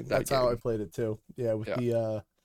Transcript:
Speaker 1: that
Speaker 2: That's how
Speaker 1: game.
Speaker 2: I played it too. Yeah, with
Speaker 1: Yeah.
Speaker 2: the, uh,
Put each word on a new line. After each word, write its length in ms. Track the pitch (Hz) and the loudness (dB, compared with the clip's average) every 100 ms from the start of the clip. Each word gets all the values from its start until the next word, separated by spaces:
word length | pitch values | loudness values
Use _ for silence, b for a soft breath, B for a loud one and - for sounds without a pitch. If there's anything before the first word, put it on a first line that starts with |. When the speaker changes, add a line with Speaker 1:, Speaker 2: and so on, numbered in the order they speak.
Speaker 1:
that 60 | 127 | 0
Speaker 2:
That's 220 | 104 - | 0 2
how 140 | 135 | 4
Speaker 1:
game. 80 | 123 | 4
Speaker 2:
I 80 | 120 | 2
played 200 | 123 110 | 0 -2
it 120 | 98 | -4
too. 240 | - 113 110 - - | -4 -4 -4 -8 -4
Yeah, 180 | 117 | -2
with 140 | 110 107 | -2 -2
Speaker 1:
Yeah. 80 | 123 | -2
Speaker 2:
the, 180 | 120 113 | 0 0
uh, 220 | 110 107 - _ | 0 -4 -8 _